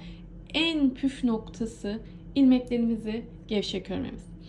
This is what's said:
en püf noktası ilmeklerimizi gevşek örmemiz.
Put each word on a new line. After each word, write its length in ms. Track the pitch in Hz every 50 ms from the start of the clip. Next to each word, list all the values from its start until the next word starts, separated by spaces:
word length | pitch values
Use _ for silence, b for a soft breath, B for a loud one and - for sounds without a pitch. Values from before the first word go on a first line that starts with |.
| B B B B B B - - - - -
en 400 | 285 330 330 330 302 285 262 262
püf 300 | - - 269 262 - -
noktası 760 | 240 226 220 - - - - 233 220 - - - 202 208 226 B B B B B B -
ilmeklerimizi 880 | 277 277 254 254 247 247 - 247 233 233 226 226 214 214 214 214 233 247 - - - - -
gevşek 420 | 220 202 190 - - 190 185 -
örmemiz. 360 | 190 - - - - - - - - B B